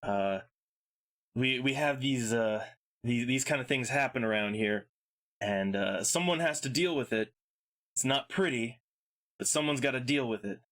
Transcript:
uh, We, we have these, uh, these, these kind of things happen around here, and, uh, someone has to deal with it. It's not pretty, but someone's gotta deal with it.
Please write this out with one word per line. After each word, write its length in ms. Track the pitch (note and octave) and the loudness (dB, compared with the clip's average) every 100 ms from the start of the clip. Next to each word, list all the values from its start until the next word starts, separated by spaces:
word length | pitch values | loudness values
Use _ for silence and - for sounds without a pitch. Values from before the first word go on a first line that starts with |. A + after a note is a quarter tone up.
uh, 360 | G2+ G2+ G2 G2 - _ _ _ _ _ _ _ _ - | -2 0 0 -2 -6 _ _ _ _ _ _ _ _ -2
We, 240 | C3 C3 | 0 2
we 140 | C3 | 0
have 260 | C#3 D3 C#3 | 0 0 0
these, 320 | C3 C3+ A2+ | 0 0 2
uh, 320 | A#2 A2+ G#2+ - - _ _ | 2 2 0 -4 -14 _ _
these, 240 | A#2 A#2+ A#2+ | -2 0 0
these 160 | C3 | 0
kind 160 | C3 D3 | 0 -2
of 80 | B2+ | 0
things 220 | C#3 A#2+ | -2 0
happen 340 | C3+ C#3 B2+ | 0 0 0
around 300 | A2+ G#2+ G#2 | 0 0 0
here, 340 | G#2+ G#2+ G#2 G2+ _ _ _ _ _ | 0 0 0 -4 _ _ _ _ _
and, 340 | G#2 G2+ G2 G2 | -2 0 2 0
uh, 280 | G2 G2 | 0 0
someone 360 | G2+ F3 F3 E3+ | 0 0 2 0
has 220 | E3 D3 | 0 -2
to 80 | C#3+ | -2
deal 260 | C3 F3+ D#3+ | 0 0 0
with 160 | B2 | 0
it. 220 | A2+ A2 _ _ _ _ _ _ | 0 -2 _ _ _ _ _ _
It's 120 | - B2+ | -4 0
not 240 | C3+ C3+ | 0 -2
pretty, 500 | - F#3+ B2+ A#2 A#2+ _ _ _ _ _ _ | 0 0 2 -2 -6 _ _ _ _ _ _
but 100 | - | -2
someone's 340 | - D3+ C#3+ | 0 2 0
gotta 180 | C3 C3 | 0 -2
deal 300 | B2 C#3+ B2+ | 0 0 2
with 160 | A2 G2+ | -2 -4
it. 160 | G2 _ | -8 _